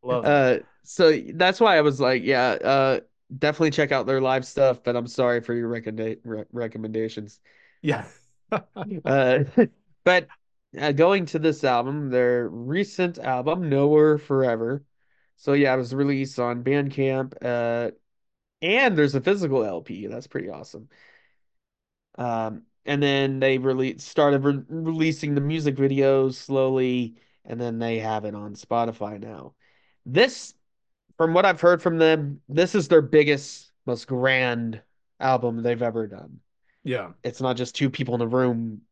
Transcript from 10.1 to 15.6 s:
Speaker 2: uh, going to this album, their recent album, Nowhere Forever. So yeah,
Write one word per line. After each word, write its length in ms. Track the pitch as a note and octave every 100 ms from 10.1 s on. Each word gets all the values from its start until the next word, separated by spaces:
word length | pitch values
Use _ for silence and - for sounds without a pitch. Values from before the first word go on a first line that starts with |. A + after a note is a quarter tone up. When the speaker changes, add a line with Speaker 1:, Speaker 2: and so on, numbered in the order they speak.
| F3+ E3+ - _ _ _ -
Speaker 2:
uh, 120 | D3
going 340 | C#3 E3 G3 E3
to 120 | D#3+
this 240 | D#3 D3+
album, 460 | C#3 A#2+ B2 D3 C#3
their 400 | B2+ B2 B2 A#2
recent 680 | G2 B2 E3 G3+ - F3+ F3
album, 500 | - B2+ B2+ F3 E3
Nowhere 480 | C#3 C#3+ D3+ D3+ D3+
Forever. 680 | D3 C#3 C3 A2+ A#2 C#3 _ _ _ _ _ _
So 160 | -
yeah, 200 | C#3+